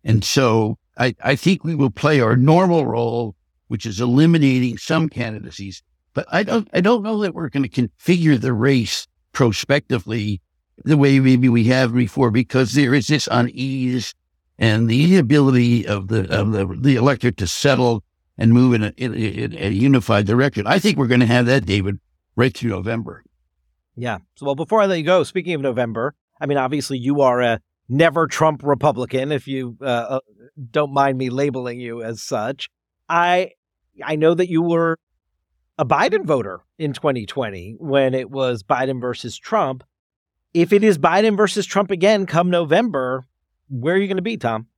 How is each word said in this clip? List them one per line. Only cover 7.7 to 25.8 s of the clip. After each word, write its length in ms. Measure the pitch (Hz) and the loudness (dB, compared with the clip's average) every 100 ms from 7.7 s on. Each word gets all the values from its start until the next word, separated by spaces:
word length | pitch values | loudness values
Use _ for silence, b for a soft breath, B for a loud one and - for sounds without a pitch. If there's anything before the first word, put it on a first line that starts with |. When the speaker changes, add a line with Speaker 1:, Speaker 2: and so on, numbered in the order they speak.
| - 120 _ - 175 160 131 | -2 -4 _ 0 2 4 2
Speaker 1:
the 140 | 127 | 0
race 540 | 113 127 135 107 - - _ _ | 0 2 2 0 -6 -10 _ _
prospectively 1080 | - 120 101 - 143 _ 127 - 117 104 98 _ _ _ _ | 0 0 0 0 -2 _ -6 -4 -6 -4 -6 _ _ _ _
the 140 | - 147 | 0 4
way 220 | 139 135 | 4 4
maybe 280 | 131 127 127 | 4 4 4
we 180 | 120 113 | 4 4
have 280 | 127 123 | 2 2
before, 380 | 123 120 - 117 | 0 -2 0 0
because 420 | 107 117 131 120 | 2 0 0 2
there 200 | 135 135 | 2 2
is 140 | 139 110 | 0 0
this 220 | 147 - | -2 0
unease 840 | 117 123 - 135 135 127 123 - - _ _ _ - | 0 0 -4 -6 -4 -2 -4 -6 -14 _ _ _ -2
and 320 | 113 107 113 | 0 2 2
the 240 | 120 165 | 2 4
inability 760 | 190 120 147 135 127 120 120 82 | 4 4 4 4 4 4 2 0
of 200 | 101 95 | -6 -2
the, 220 | 110 - - | -4 -2 -2
of 160 | 107 | 0
the, 140 | 107 92 95 | -2 -4 -2
the 160 | 131 127 | 0 2
electorate 420 | 131 127 123 - | 2 2 -2 -2
to 100 | 98 | -6
settle 560 | - 143 127 123 113 _ _ _ - | 0 2 2 2 0 _ _ _ 0
and 140 | 113 | 4
move 220 | 120 127 | 6 4
in 100 | 120 | 2
a, 100 | 104 - | -2 -6
in, 160 | 123 | -8
in 440 | 113 110 - 113 - | -4 -6 -4 -8 -6
a 120 | 98 | -4
unified 560 | 95 135 135 - 104 101 | 0 4 4 4 0 2
direction. 400 | 117 139 - 101 | 2 2 -2 0
I 140 | 180 | 2
think 180 | 208 143 | 2 0
we're 100 | 120 | 0
gonna 180 | 123 117 | 2 2
have 200 | 123 120 | 2 2
that, 200 | 135 87 | 0 0
David, 340 | 101 101 98 _ _ _ - | -2 -2 -8 _ _ _ -2
right 200 | 127 - | -2 -2
through 160 | 117 | -6
November. 520 | 98 98 113 107 - _ _ _ _ _ _ _ - | -6 -6 -8 -8 -16 _ _ _ _ _ _ _ -12
Speaker 2:
Yeah. 240 | 120 101 _ _ | -8 -8 _ _
So, 100 | 139 | -6
well, 80 | 139 | -6
before 260 | 160 220 | 0 2
I 60 | 196 | 2
let 100 | 175 | 0
you 60 | |
go, 200 | 156 180 | 2 2
speaking 300 | 135 185 160 | 0 -6 -6
of 80 | 160 | -4
November, 540 | 135 120 | -2 -2